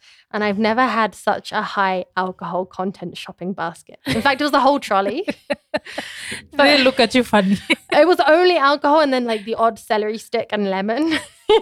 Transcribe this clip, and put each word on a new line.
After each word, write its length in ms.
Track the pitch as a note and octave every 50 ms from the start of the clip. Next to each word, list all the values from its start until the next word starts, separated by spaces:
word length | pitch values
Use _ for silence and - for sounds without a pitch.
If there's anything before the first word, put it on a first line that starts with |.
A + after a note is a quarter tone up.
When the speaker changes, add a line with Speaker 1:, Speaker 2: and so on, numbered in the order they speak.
| _ _ _ _ _ _
Speaker 1:
And 140 | - G#3 G#3
I've 160 | G#3 G3 G3
never 260 | A3 G#3+ A3 A#3+ C4
had 300 | A#3+ G#3+ A3+ A3 G#3 -
such 360 | - - G#3+ G3 G3+ - -
a 100 | - G#3+ G#3+
high 420 | - - G#3 G3 F#3+ F#3 F3+ F3+ - -
alcohol 500 | F#3 F#3 F#3 F3+ - F#3 E3+ F3 F3+ F#3
content 520 | F#3 - - F#3 G3 F#3 - F3+ F3 D#3+ -
shopping 360 | - - F3+ - F3 F#3 G3
basket. 460 | - E3 E3+ E3+ - - - - - -
In 160 | - C4 A3+
fact, 180 | G#3 C#4 C4+ C4+
it 40 | D4
was 80 | D4
the 80 | C#4+ C#4
whole 180 | B3+ C#4 C#4+ C#4
trolley. 480 | - - G#3 G3 G3 G3+ A3+ D#4+ G4+ - -
Speaker 2:
<laughs> 40 | - _ - C#4+ - _ _ - D4 - - - - - - - - - - - - - - -
Speaker 1:
But 100 | C#4+ C4+
Speaker 2:
They 180 | C#4+ D4 C#4 B3+
look 160 | C4 C4 -
at 160 | A#3 G#3+ -
you 80 | B3+ A#3
funny. 340 | - - G#3 F#3+ G3 G3+ - - - E4+
<laughs> 160 | - _ -
Speaker 1:
it 160 | - D4 D4+ E4+
was 120 | F4+ F4+ D4 C#4+
only 300 | D#4 E4+ F4+ F4+ F4+ D#4
alcohol 420 | C4+ C#4 D4 D4 - C#4+ D4 D#4+
and 100 | D4+ C#4 C4
then, 120 | B3+ A#3+
like, 200 | A#3 A3+ G#3+ G3
the 100 | A3+ A3+
odd 240 | - A3+ A3+ G#3+ -
celery 380 | - - A3 G#3+ G#3 G#3+ A3+ G#3+
stick 320 | - - - A3+ - -
and 180 | G#3+ G#3+ G3+ G3
lemon. 480 | F#3+ F#3+ G3 G#3 A3+ C4+ D#4 E4 D#4 C#4+ - - _ _ _ -
<laughs> 0 | G#4+ A4